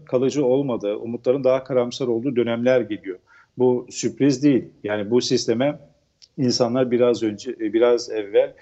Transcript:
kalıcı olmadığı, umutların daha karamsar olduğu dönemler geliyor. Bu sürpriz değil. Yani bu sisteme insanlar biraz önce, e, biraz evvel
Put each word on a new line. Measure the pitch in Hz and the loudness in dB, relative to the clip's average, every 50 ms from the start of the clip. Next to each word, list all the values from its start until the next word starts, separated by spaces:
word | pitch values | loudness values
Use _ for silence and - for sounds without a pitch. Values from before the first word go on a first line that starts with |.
| - | -10
kalıcı | - - 127 127 131 120 143 143 | -4 -2 0 0 0 0 0 2
olmadığı, | 123 127 139 143 135 117 98 101 101 104 | 2 2 2 0 -2 -4 -4 -4 -4 -4
umutların | 113 113 113 117 117 - 127 127 139 127 | -4 -6 -8 -8 -4 -2 0 0 2 2
daha | 127 131 135 131 | 2 2 0 0
karamsar | - 139 127 120 123 - - 139 123 | -2 -2 0 0 -2 -4 -6 -4 -2
olduğu | 117 117 117 143 123 | -2 -2 -2 -2 0
dönemler | 120 117 117 117 117 120 127 131 123 | 0 0 0 0 0 2 2 2 2
geliyor. | 113 104 107 90 - 98 90 - _ _ _ _ _ _ _ - | 2 -2 -6 -8 -8 -10 -12 -12 _ _ _ _ _ _ _ 0
Bu | 127 127 123 120 123 - | 2 2 2 0 -4 -8
sürpriz | - - - 117 107 - 131 143 135 123 143 | -10 -6 -6 -6 -2 0 2 2 2 2 2
değil. | 147 135 110 - - - _ - | 2 2 2 0 -4 -12 _ -6
Yani | 104 104 104 101 104 | -4 -4 -4 -2 0
bu | 120 123 | 0 0
sisteme | 120 - 139 113 - - 113 117 131 147 147 - - - _ _ _ _ _ _ _ _ _ - | 2 2 -2 -2 0 0 -2 0 0 -2 -2 -4 -10 -20 _ _ _ _ _ _ _ _ _ -2
insanlar | 131 123 113 - 127 117 120 131 131 123 | -2 0 2 2 0 0 0 0 0 2
biraz | 123 117 123 120 120 104 113 | 2 2 2 2 2 2 0
önce, | 107 104 98 - 131 | -4 -4 -4 -8 -12
e, | 117 - 110 104 101 | -10 -6 -6 -2 0
biraz | 113 120 120 120 117 - - | 4 4 4 4 2 0 -4
evvel | 113 107 104 98 104 120 139 143 - - | -6 -8 -4 0 2 2 2 2 -2 -12